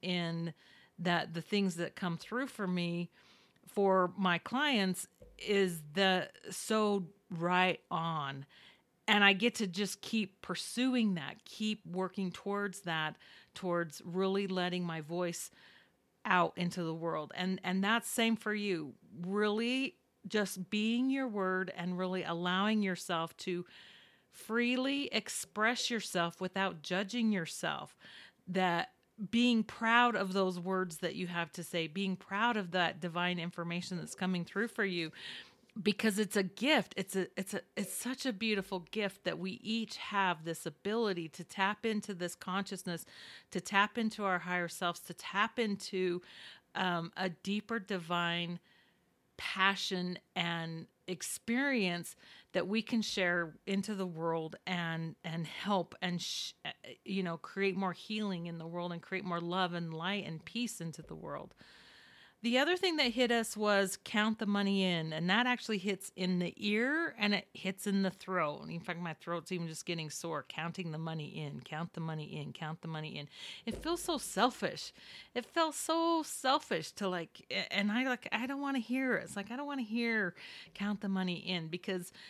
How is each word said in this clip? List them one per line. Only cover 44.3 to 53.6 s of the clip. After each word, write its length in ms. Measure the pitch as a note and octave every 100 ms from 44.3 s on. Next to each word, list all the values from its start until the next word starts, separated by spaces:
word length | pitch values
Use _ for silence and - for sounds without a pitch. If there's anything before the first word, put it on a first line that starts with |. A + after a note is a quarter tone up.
| F3+
higher 280 | E3+ F3+ E3+
selves, 320 | - F3 E3+
to 120 | -
tap 460 | F3 - G3 A3 -
into, 600 | A3 G3 - F#3+ F#3 F3+ - - - - _ F3+
um, 360 | F#3 F3 E3 -
a 140 | F#3+
deeper 500 | D#3+ F#3+ G#3 G#3 A3+
divine 800 | F#3+ F#3+ E3 F3 F3 E3+ E3+ F3 - _ _ _ _ _ _ -
passion 840 | - - F#3+ G3 - F#3 F3+ F3+ - -
and 520 | E3+ E3+ E3 E3 - _ -
experience 1080 | F3 - - - A#3+ C#4+ B3+ F#3 F3 - - - - -
that 140 | F#3+ F3
we 140 | A3
can 200 | A3 A#3
share 520 | G3+ - F3+ F3 E3 D3+